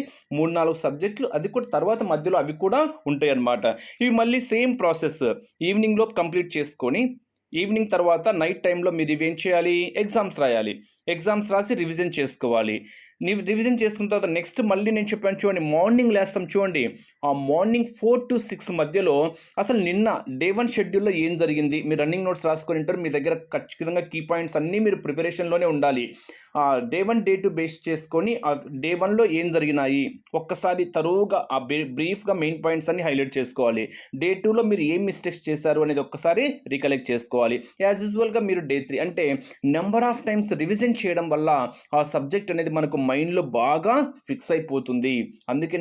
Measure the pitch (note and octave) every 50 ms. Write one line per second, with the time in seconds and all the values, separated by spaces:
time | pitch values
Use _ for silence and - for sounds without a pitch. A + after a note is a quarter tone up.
0 | C#4 - - - _ - D3 D3 D#3 E3 E3+ E3+ D#3+ E3 D#3+ D#3+ - C#3+ C#3 D3
1 | F3 G#3 G#3 G#3 C4+ - - D3+ D#3+ G3 F3 B3 A#3+ - - D3+ D#3+ F#3+ A3+ A3+
2 | A#3 F#3 D#3+ D3+ D3+ F#3 F#3+ E3+ C#3+ D3 D3+ D#3 F3+ F#3+ G#3+ C4+ D#4 D4+ D#4 -
3 | - C#3+ D3 C#3 D3+ D3 C#3 B2+ B2 B2 B2 A2+ G2+ A#2+ A2 - - - - -
4 | A#3+ B3 A#3 A#3 A3+ A#3 A#3+ C4 A#3+ B3 - A3+ B3 B3+ B3 B3 F#3 E3+ D#3+ D#3+
5 | - D3+ - - C#3+ D#3+ D#3+ - - _ _ - E3 F3 G3 G#3+ A3 A3 G#3+ G#3
6 | A3 A3 - F3+ E3+ E3+ D#3+ F3+ F3 F3 - D#3 C#3+ D3 - - - B2 C3+ G3
7 | B3+ B3+ B3+ - _ _ _ _ _ _ - D#3+ F#3 G3+ G#3+ A3 A3 G#3+ G3+ F3+
8 | F3 F3 E3+ E3 E3 A3 G#3 E3+ D#3 E3 F#3 F#3 - F3+ F3 F3 F3 F3+ E3+ E3
9 | D#3+ D3+ D#3 D3 D#3+ D#3+ D#3+ D#3+ - F#3+ F3+ E3+ E3+ F3 F3 F3 F3+ F3+ - -
10 | G#3+ G#3 G#3 A3+ G3+ F#3+ - - C#3+ C3 A#2 A2+ A2 G#2 G#2 - - _ _ _
11 | _ - E3+ E3 D#3+ G3+ G#3 G#3 G#3 G#3 G3 G3 G3+ G3+ B3 F#3 E3+ E3 E3 D#3+
12 | F3+ F3+ D#3 D3+ C#3 B2+ - - - A#2+ A#2 A2+ A2 A2 G#2+ A2 - - - -
13 | - - _ - E3 F3 G#3 G3+ F#3 F3+ G#3+ G#3+ A3+ B3 B3 A#3 A3+ G#3+ G#3 G#3
14 | G#3 G3+ G#3 G3+ G3 F#3 D#3+ E3+ E3+ - - - A#3+ G#3 F#3+ F#3+ G#3 A3 A3 G#3+
15 | G#3 G#3 G#3+ G#3 G3+ G3 G3 G3 - G3+ G3 F3+ D#3+ D3+ D3+ D#3+ F3+ G#3+ A#3 B3
16 | B3 A#3 G#3+ G3 G3 F#3+ - G3 F#3 D#3+ - G3+ G3 F#3+ F3 D3+ A#2+ A2 - -
17 | - _ _ _ - C#3+ C#3+ C#3 C#3 C3+ D3 E3 F#3+ A3 A#3 A#3+ A#3 A#3 - -
18 | G#3+ A3 A#3+ B3 B3 - B3+ A#3 - - G3 E3+ - - F3+ E3 D3+ D3 D3+ G3
19 | G3 F3 C#3+ C#3 D3+ E3 E3 - - - _ - G#3 G#3+ B3+ A3 F#3 E3+ F3 G3+
20 | A3 A3 F#3 - - - C3 C3 D#3 F3+ G3 G#3+ A#3+ A#3+ A#3+ A3+ G3 F3 F3 G3
21 | G3+ G#3 F#3+ E3 D#3 E3 F3 D#3+ E3+ D3+ D3+ D3+ D3+ D3 C#3+ D#3 - D3+ D#3 D3
22 | C#3+ D3+ E3+ F#3+ F#3+ F#3 F3+ F3 - D#3+ D#3 D#3 D#3 - E3+ D#3+ D#3 E3 F3+ F3+
23 | E3+ D#3 - D3 C#3 D#3 D#3+ D#3+ - - - G3 - - - - E3 E3 F3 F3
24 | E3+ F3 - E3 D#3+ D#3 E3+ E3+ E3+ D#3+ - D#3 D3+ E3 F#3 G#3 A3 G#3+ F#3+ -
25 | - - C#3 D3+ E3 E3+ E3+ F3 F3+ E3+ E3+ F3 F3 E3+ D#3 D3 C#3 C#3+ C3+ B2
26 | A#2+ - - - - - - - - _ - D3 D3 C#3+ C3+ B2+ D#3+ A#2 D3+ F3
27 | G3 G3+ A#3 A#3 F#3+ F#3+ F#3+ F#3+ G3 G3 E3 D#3+ D#3+ D#3+ D#3 - - E3+ D#3+ D#3
28 | D#3 - - E3 F3+ A3 A#3+ - - D3+ D3 C#3 - - D3 C3+ C#3 D#3+ F3 E3+
29 | F#3 F#3+ G#3 A3 A#3 G#3 D#3+ D#3+ E3+ F3 D#3+ E3 D#3+ D3+ C#3+ C#3+ C#3 C3+ C3+ C#3
30 | C3+ - - - _ _ - D#3+ D#3+ - F#3 - - F#3 F3+ F3+ F3+ F3 - E3
31 | D#3 E3 F3+ G3 G#3 G3 G3+ F3+ - - C3 C3+ B2+ A#2+ C#3+ D3+ D#3 C3+ B2+ C3
32 | D#3 E3+ G3 G3+ - G3 G3 F#3 D#3 D#3 E3 D#3 D#3+ E3 E3 E3 D#3 E3+ E3+ F3+
33 | E3 E3 C#3 C3+ C#3 C3 - C3+ B2+ B2+ B2+ - B2+ A#2 A#2 A2+ A2 - - -
34 | - - - C3+ D3+ F3+ F#3+ F#3+ F#3+ G#3+ A3 A#3 A3+ G#3+ G#3 F#3+ D#3 D3 D#3+ F3+
35 | G3+ G3 F3+ - - F3 E3 - - D#3 D3+ D3+ D#3 D#3 D3+ D3+ D#3 D3+ D3 C#3
36 | C3+ - - C#3+ - E3+ E3+ G#3 C4+ C#4+ - - - - C3+ C3+ C#3+ C#3+ C#3 C3
37 | B2+ - B2 A#2+ A#2+ - - - A#2+ A#2 B2 A#2+ - - - - F#3+ G3 G3+ F#3+
38 | G3+ G#3+ G#3 G#3+ A3+ A3 G#3+ A#3 G#3 G3 F#3 F3+ E3 C#3 C#3 C#3 C3+ - C#3+ -
39 | D3+ F3+ E3+ F3+ E3 D3 C#3 C3+ - - - - - C#3 C#3+ D#3 F3+ G3 G#3 A#3
40 | A#3+ A#3+ A#3 A#3+ - A3 G#3+ G#3+ G#3 G#3 G3 D3 D#3 E3+ G#3 G#3 A#3+ A#3+ A#3 A#3
41 | - F#3+ E3+ E3+ E3+ E3 D#3 D3+ D#3 D#3 D3+ C#3 B2 A#2 - - - _ - D3
42 | D3+ D3+ - D#3 C#3 C#3 E3+ G3+ G3+ - F3 E3 D#3+ D#3 D#3 D#3+ D#3 D3 D3+ D3
43 | C3+ C3 C3 C#3+ D#3 E3+ F3+ F3+ E3+ C3+ A#2 A#2 A#2 C3 D3+ D#3+ D#3+ G3+ A#3+ C#4+
44 | C#4+ - - - _ - C#3 - - - E3+ E3 D#3 D3+ C3+ C3+ C3 B2+ B2 B2
45 | A#2 C3+ C3 A#2+ A2 G#2+ A2+ - _ - B2 C#3+ D#3+ D#3+ E3+ F3